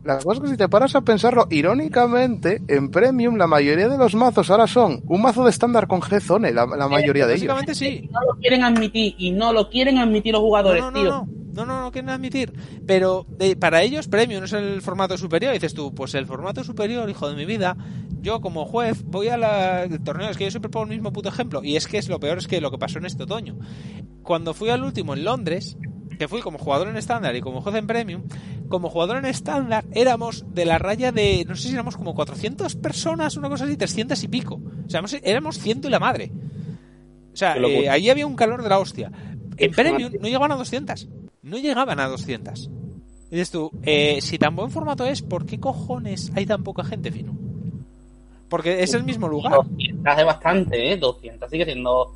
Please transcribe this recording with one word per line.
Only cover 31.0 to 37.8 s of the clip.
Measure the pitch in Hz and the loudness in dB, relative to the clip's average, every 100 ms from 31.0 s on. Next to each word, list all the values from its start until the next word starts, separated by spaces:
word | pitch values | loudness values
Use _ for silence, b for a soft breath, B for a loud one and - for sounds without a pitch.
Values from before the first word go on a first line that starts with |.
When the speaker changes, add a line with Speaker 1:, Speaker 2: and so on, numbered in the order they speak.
| 254 | 0
Speaker 2:
de, | 240 202 185 170 | 2 2 2 0
no | |
sé | 185 - | -6 -4
si | |
éramos | 254 233 - | -4 -6 -8
como | 185 | -6
cuatrocientas | 151 - - 208 - 349 - | -4 -4 -4 -6 -4 -6 -4
personas, | 302 - 330 320 302 294 | -6 -2 -2 -2 -2 -4
una | 277 | -6
cosa | 285 | -4
así, | 285 294 | -4 -2
trescientas | 185 - 254 - | -2 -2 -2 -4
y | - | -2
pico. | - - - B B B | -4 -6 -10 B B B
O | |
sea, | 170 | -4
éramos, | 196 285 | -4 -4
éramos | 180 226 311 - | 0 0 -2 -6
ciento | - 247 277 | -4 -4 0
y | |
la | 202 | 2
madre. | 208 190 98 B B B B B B B B - - | 2 0 -6 B B B B B B B B -20 -18
O | - | -2
sea, | 190 | 0
Speaker 3:
Qué | 143 | 2
locura. | 123 139 | 2 4